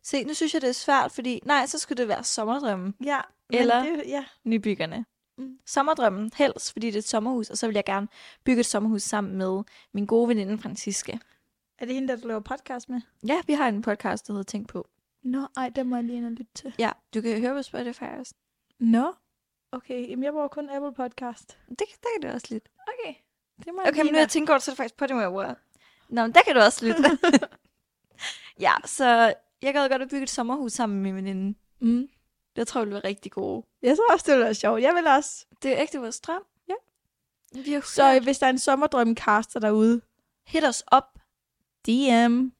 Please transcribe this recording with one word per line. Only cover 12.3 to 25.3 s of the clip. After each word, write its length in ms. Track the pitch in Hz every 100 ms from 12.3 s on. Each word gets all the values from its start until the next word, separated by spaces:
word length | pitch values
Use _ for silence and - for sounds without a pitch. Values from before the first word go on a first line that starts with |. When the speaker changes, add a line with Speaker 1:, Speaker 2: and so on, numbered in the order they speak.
| 220
Speaker 2:
podcast 480 | 214 269 - 247 -
med? 120 | 247 - _ 220
Speaker 1:
Ja, 140 | 320 -
vi 60 |
har 160 | 294 262
en 140 | 208
podcast, 440 | 233 208 202 185 -
der 60 |
hedder 120 | 208
Tænk 240 | 196 208 208
på. 200 | - - _ _ _
Speaker 2:
Nå, 240 | 254 262 277 -
ej, 120 | 254
den 200 | 269 247
må 80 | 247
jeg 80 |
lige 120 | 233 240
ind 100 | 233
og 40 |
lytte 200 | 233 240
til. 200 | - 277 -
Speaker 1:
Ja, 120 | 226 - _
du 60 | 220
kan 200 | 226 220
høre 140 | 254
på 80 | 277
Spotify 400 | 262 - 240 247 240 -
også. 160 | 254 _ _ _ _ _
Speaker 2:
Nå, 360 | 226 233 294 - _ _ _ _ _
okay. 360 | 254 - 247 240
Jamen, 120 | 247
jeg 80 | 277
bruger 160 | 302 285
kun 220 | 302 294
Apple 220 | 277 285
Podcast. 640 | 254 247 - 247 233 - _ _
Speaker 1:
Det, 100 | 247
der 300 | 427 _ 480 440
kan 60 |
det 120 | -
også 120 | 247 -
lidt. 180 | 220 _ _ 740
Speaker 2:
Okay. 260 | 494 359 269 _ _ _ _
Det 100 | -
må 60 | 359
jeg 60 | 359
Speaker 1:
Okay, 60 | 294
Speaker 2:
lige 80 |
Speaker 1:
men 80 | 302
nu 40 | 311
jeg 40 |
Speaker 2:
ind 80 | 302
Speaker 1:
tænker 220 | 320 311
over 60 | 277
det, 60 |
så 60 | -
er 20 |
det 40 | 262
faktisk 200 | 240 _
på 100 | 269
det, 80 |
hvor 80 | 254
jeg 80 | 196